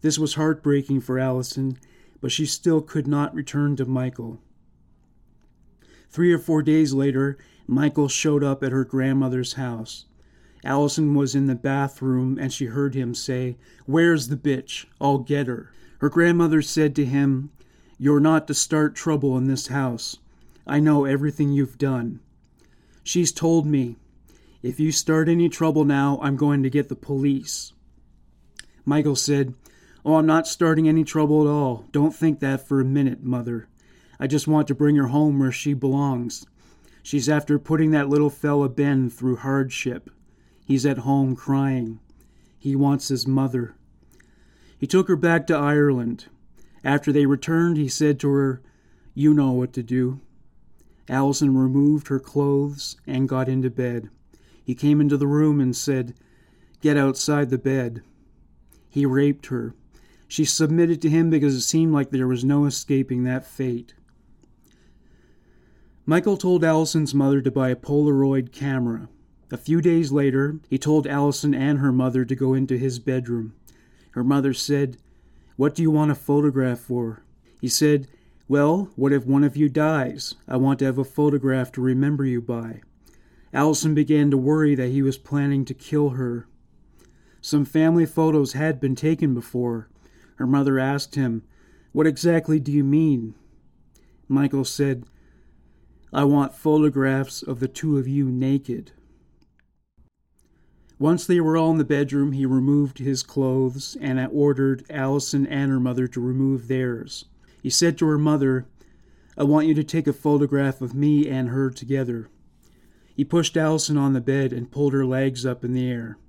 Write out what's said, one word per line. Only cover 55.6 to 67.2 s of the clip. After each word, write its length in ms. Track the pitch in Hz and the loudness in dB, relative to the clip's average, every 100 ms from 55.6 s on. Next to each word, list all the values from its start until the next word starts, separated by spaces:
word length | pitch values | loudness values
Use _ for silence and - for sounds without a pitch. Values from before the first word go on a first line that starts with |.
and 140 | 127 | 0
said, 400 | 120 - 135 123 - _ _ _ _ _ _ | -2 -2 -4 -4 -10 _ _ _ _ _ _
"Get 140 | 151 147 | 0 2
outside 520 | 135 131 - 147 139 | 2 0 -2 0 0
the 100 | 127 | -2
bed." 440 | 135 135 120 113 - _ _ _ _ _ _ _ _ | -2 -2 -4 -8 -16 _ _ _ _ _ _ _ _
He 160 | - 139 | -2 0
raped 400 | 131 143 139 - | 2 2 0 -6
her. 280 | 127 113 - _ - _ _ _ | -8 -8 -12 _ -20 _ _ _
She 180 | - | -2
submitted 560 | 151 - 160 165 170 165 | -2 0 0 2 2 2
to 60 | 160 | 2
him 220 | 160 165 | 2 4
because 240 | 160 143 | 2 2
it 80 | 131 | 0
seemed 300 | 117 160 165 | 0 2 2
like 180 | 151 135 | 2 0
there 180 | 135 127 | -2 0
was 160 | 127 | 0
no 220 | 127 143 147 | 0 2 2
escaping 580 | - - 135 131 123 | -2 -2 -2 0 -2
that 220 | 123 127 - | -2 -4 -8
fate. 480 | - 131 120 120 _ _ _ _ _ _ _ _ _ _ _ _ _ _ _ _ _ _ _ - _ | -8 -6 -6 -10 _ _ _ _ _ _ _ _ _ _ _ _ _ _ _ _ _ _ _ -20 _
Michael 320 | - 160 185 196 | 0 2 2 0
told 260 | 180 180 | 2 2
Allison's 520 | 160 156 160 160 147 | 4 2 2 0 0
mother 260 | 139 | 2